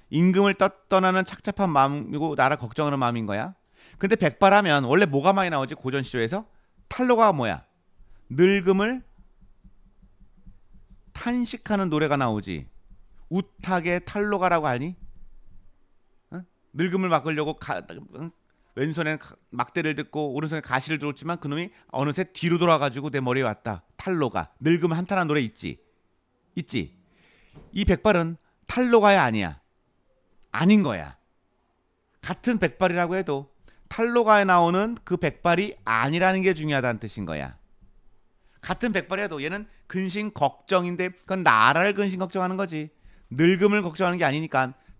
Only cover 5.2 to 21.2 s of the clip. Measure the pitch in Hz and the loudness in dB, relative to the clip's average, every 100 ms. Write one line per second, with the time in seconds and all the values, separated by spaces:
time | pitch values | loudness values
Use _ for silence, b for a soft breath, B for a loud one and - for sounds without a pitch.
5.2 | 165 196 180 151 135 151 131 135 127 127 | 2 2 0 -2 -6 -8 -6 -4 -4 -4
6.2 | 113 190 220 _ _ _ - - 254 233 | -2 -4 -10 _ _ _ -12 -2 2 4
7.2 | 220 156 113 76 - _ _ _ - - | 4 4 0 -4 -10 _ _ _ -20 -20
8.2 | - 131 180 202 180 190 208 254 - - | -6 2 4 4 2 2 0 -4 -10 -20
9.2 | - _ - - - - - _ - _ | -20 _ -20 -20 -20 -20 -20 _ -20 _
10.2 | - _ - - _ - - - _ - | -20 _ -20 -20 _ -20 -20 -20 _ -8
11.2 | 240 247 240 - - 208 185 151 156 139 | -4 -2 -4 -6 -2 0 0 0 2 0
12.2 | 123 107 95 80 65 - - - - - | 0 -2 -4 -8 -10 -18 -20 -20 -20 -20
13.2 | - 180 185 - 180 180 165 175 - 208 | -8 -6 -6 -10 -4 -2 -2 -4 -4 -4
14.2 | 208 202 180 170 151 123 156 180 - - | -2 0 0 0 0 -2 -6 -10 -16 -18
15.2 | - - - - - _ _ _ _ _ | -18 -20 -20 -20 -20 _ _ _ _ _
16.2 | - 175 180 _ _ 135 180 190 185 156 | -18 -18 -18 _ _ -4 -2 0 0 0
17.2 | 143 151 151 156 - 95 - 85 - - | 0 -4 -4 -6 -8 -8 -10 -18 -18 -16
18.2 | 165 - _ _ _ - 147 156 156 156 | -16 -16 _ _ _ -6 -6 -4 -4 -6
19.2 | - - _ 120 123 175 156 147 147 151 | -10 -20 _ -6 -4 -2 -4 -4 -6 -6
20.2 | 147 135 156 156 131 127 147 156 147 139 | -6 -4 -6 -6 -4 -6 -4 -6 -6 -8